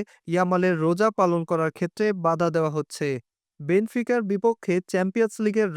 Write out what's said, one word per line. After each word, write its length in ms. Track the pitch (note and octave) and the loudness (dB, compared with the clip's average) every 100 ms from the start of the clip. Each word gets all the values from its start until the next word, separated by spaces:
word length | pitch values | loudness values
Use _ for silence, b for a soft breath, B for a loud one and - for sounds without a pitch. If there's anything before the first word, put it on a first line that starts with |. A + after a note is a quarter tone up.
| G3+ b b | -2 b b
ইয়ামালের 480 | E3+ F3+ F3+ F#3 E3+ | 0 2 2 2 2
রোজা 300 | D#3+ F3 A3 | 2 2 2
পালন 300 | G#3+ F#3 E3+ D#3+ | 2 2 2 0
করার 220 | E3+ D#3+ | -2 -2
ক্ষেত্রে 340 | - F3 - G#3+ F#3+ E3 | -2 -6 -2 -2 0 0
বাধা 220 | E3 E3+ | 0 0
দেওয়া 220 | D#3+ D#3 D3+ | 0 0 -2
হচ্ছে। 300 | D3 - D3 B2+ - _ _ - | -6 -6 -4 -4 -8 _ _ -10
বেনফিকার 600 | D3 F#3 A3 B3 A3+ A#3+ | 0 0 0 -2 0 0
বিপক্ষে 520 | G3+ G3+ A#3 A3+ - F3+ - | 0 0 0 0 0 -2 0
চ্যাম্পিয়ন্স 440 | F#3 F#3 A3+ A3 - | -2 0 0 0 0
লিগের 280 | G#3+ G#3+ G#3 | -2 0 0